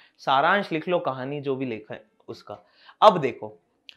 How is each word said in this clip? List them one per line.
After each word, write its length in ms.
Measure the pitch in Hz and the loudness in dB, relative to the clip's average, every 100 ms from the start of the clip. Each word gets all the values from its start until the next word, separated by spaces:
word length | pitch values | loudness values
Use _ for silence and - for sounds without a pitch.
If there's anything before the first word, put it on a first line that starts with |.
| _ _ | _ _
सारांश 520 | - 135 160 202 196 | 0 2 4 2 0
लिख 160 | 160 170 | -4 -2
लो 120 | 175 | -2
कहानी 400 | 165 131 131 147 | -2 -6 -8 -8
जो 140 | 139 131 | -6 -4
भी 100 | 131 | -4
लिखा 280 | 110 - | -8 -12
है 100 | 120 - _ - | -16 -18 _ -18
उसका। 340 | 113 - 104 _ _ - - | -18 -16 -18 _ _ -20 4
अब 160 | 208 185 | 6 6
देखो 260 | 131 - 107 - _ _ - | 2 -6 -12 -16 _ _ -20